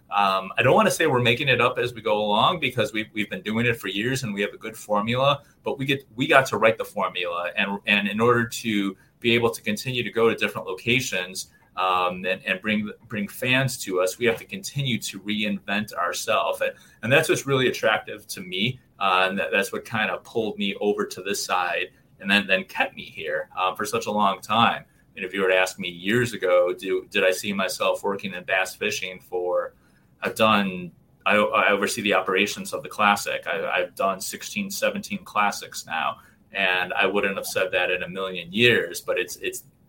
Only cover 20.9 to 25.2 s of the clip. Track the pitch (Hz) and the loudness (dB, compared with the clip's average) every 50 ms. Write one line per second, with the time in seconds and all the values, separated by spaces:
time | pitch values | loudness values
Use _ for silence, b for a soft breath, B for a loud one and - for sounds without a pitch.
20.9 | 101 104 98 - - 95 92 98 104 - - - 104 90 90 87 85 87 90 - | 2 2 0 -4 -6 -6 -6 -4 -4 -4 -2 0 0 0 0 0 -2 -4 -4 -6
21.9 | b b b b b - 95 98 101 101 98 95 95 95 95 - - - - - | b b b b b -8 0 2 2 2 4 2 0 0 0 -2 -4 -4 -4 -4
22.9 | - - - - - 80 80 76 76 76 76 - - 95 92 92 92 - 104 - | -6 -10 -18 -16 -14 -10 -6 -4 -4 -4 -4 -6 -4 -2 -2 -2 -2 -2 -4 -2
23.9 | - 113 - 110 104 104 104 98 95 - - - 107 117 117 98 78 67 - b | -2 -2 -2 -2 0 2 2 2 0 -2 -4 -2 2 4 4 4 2 0 -6 b
24.9 | b b b b _ - | b b b b _ -10